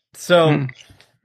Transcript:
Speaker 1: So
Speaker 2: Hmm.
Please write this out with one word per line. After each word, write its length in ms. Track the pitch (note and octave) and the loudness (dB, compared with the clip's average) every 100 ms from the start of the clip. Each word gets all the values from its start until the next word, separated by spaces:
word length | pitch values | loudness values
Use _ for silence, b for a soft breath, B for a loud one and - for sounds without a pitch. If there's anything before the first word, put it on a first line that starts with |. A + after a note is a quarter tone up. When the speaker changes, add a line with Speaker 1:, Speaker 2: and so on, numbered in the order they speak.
| _ | _
Speaker 1:
So 380 | - - F3 D#3+ | -20 0 2 2
Speaker 2:
Hmm. 120 | D3 C3 - _ _ _ _ | 0 -4 -12 _ _ _ _